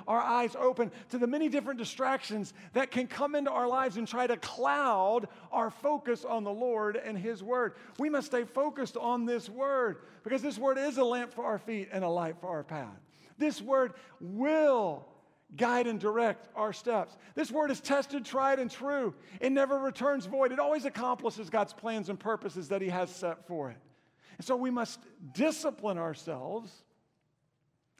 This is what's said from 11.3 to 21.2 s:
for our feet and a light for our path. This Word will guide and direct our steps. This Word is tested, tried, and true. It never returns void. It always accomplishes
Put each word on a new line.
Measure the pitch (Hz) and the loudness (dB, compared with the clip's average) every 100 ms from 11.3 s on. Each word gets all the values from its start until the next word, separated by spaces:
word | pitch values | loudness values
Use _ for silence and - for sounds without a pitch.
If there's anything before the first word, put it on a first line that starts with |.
for | - | -6
our | 240 208 | -4 -4
feet | - 220 190 | -4 -6 -4
and | 190 | -2
a | 180 | 0
light | 170 165 165 | 0 -2 -4
for | 185 | -6
our | 160 | -6
path. | 143 156 120 98 - _ - - | -6 -8 -8 -12 -20 _ -16 -2
This | 302 240 | 0 0
Word | 214 269 247 175 - - | 2 4 2 -2 -20 -14
will | 170 202 277 311 302 254 196 143 135 - _ _ _ 147 | -8 0 4 6 6 6 4 -2 -10 -20 _ _ _ 0
guide | 240 247 240 | 2 4 2
and | 214 | 0
direct | 202 220 233 - - | 0 2 2 0 -6
our | - 214 | -4 -4
steps. | 185 240 226 165 - - | -4 0 0 0 -8 -10
This | - 311 | -4 -2
Word | 269 302 | 0 0
is | 262 | 0
tested, | - 285 277 277 | 0 0 0 -4
tried, | 220 262 269 269 | -4 0 2 2
and | 247 | 0
true. | - 269 285 233 - - 190 | -4 -2 0 -2 -4 -14 -4
It | 262 | 0
never | 269 277 277 | 2 4 2
returns | 269 262 277 277 | 0 0 0 0
void. | 180 269 262 | 0 2 2
It | 254 | 2
always | 285 302 | 2 2
accomplishes | 262 - 247 247 | 0 -2 -2 -2